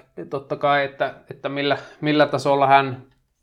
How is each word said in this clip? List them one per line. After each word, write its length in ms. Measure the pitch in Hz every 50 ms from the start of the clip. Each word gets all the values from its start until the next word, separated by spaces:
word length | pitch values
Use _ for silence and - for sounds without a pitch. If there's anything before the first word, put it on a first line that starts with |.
| - _ _ - 165 -
totta 260 | - 139 139 - 147
kai, 300 | - - 143 143 143 139
että, 280 | 139 139 - 147 131 - - _ -
että 180 | 135 - - 139
millä, 280 | 139 143 143 143 135 - - - - -
millä 240 | 151 151 147 151 143
tasolla 420 | - - 123 - 147 139 139 139
hän 400 | 135 139 139 135 135 123 131 - _ _ _ _ _ _ _